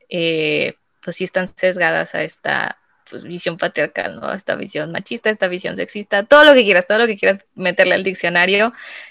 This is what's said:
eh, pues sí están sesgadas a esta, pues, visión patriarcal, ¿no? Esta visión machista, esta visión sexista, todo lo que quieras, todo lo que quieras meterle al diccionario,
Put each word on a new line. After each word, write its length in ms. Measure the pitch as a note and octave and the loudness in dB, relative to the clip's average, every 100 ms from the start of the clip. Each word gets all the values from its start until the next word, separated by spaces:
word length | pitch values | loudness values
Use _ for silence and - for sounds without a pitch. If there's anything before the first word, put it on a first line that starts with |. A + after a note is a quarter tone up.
| _ | _
eh, 640 | F3+ E3 D#3+ D#3 D3 B2+ - _ _ | -4 -2 0 -2 -2 -2 -6 _ _
pues 140 | - F3 | -12 -8
sí 80 | |
están 240 | F3+ F#3+ F3+ - | -4 -4 -4 -2
sesgadas 580 | F#3 F#3 E3 E3 F3 | -2 0 0 0 -4
a 80 | - | -6
esta, 540 | D#3+ - - C#3+ - - _ _ _ | -8 -8 -6 -4 -4 -8 _ _ _
pues, 140 | - | -18
visión 340 | B2+ F3 - E3 | -14 -10 -8 -4
patriarcal, 580 | F3 F3 D3 - F2+ - | -6 -4 -4 -4 -8 -8
¿no? 120 | - | -8
Esta 220 | F#3+ - - | -8 -6 -6
visión 360 | - - D#3 | -6 -8 -8
machista, 380 | E3 G3+ A#3 A3 | -8 -10 -4 -4
esta 180 | G#3+ F#3 | -2 -4
visión 280 | F3+ E3+ F#3 | -4 -8 -8
sexista, 480 | F3+ G#3+ G3+ G3+ | -8 -8 -4 -4
todo 200 | G#3+ D4 | 6 8
lo 100 | D4+ | 10
que 100 | C4+ | 8
quieras, 220 | G3+ F3+ F#3 | 6 2 2
todo 100 | G#3+ | 0
lo 80 | A#3 | 0
que 120 | G3+ | 0
quieras 220 | F#3+ G3 _ | 0 0 _
meterle 400 | - F3+ F3+ F#3 | -6 -4 2 2
al 100 | F3+ | 2
diccionario, 680 | F#3+ F#3 F3 F3 F3+ G3+ A3 - - - - | -2 -4 -2 0 2 2 0 -2 -16 -18 -20